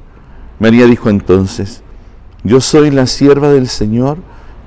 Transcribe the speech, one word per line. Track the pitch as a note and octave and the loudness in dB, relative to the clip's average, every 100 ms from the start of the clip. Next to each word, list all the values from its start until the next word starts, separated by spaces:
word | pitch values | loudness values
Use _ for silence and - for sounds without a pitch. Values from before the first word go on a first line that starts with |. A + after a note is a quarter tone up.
| - - - - - - | -20 -20 -20 -20 -20 -2
María | A2 A#2 A#2+ | 2 4 4
dijo | A#2+ A2+ | 2 0
entonces: | G2+ - F#2+ F#2+ - G2+ - - - - - - - | -4 0 -2 -2 -6 -12 -14 -20 -20 -20 -20 -20 -12
"Yo | F#2 C3 | -2 0
soy | - D#3 D3 | 2 0 2
la | C#3 B2+ | 0 -2
sierva | - C#3+ C#3+ D3 | 0 2 2 2
del | C#3+ B2+ | 0 -2
Señor, | - G#2+ A#2 C3+ D#3+ - - - - | -6 -4 -2 -4 -6 -14 -20 -20 -20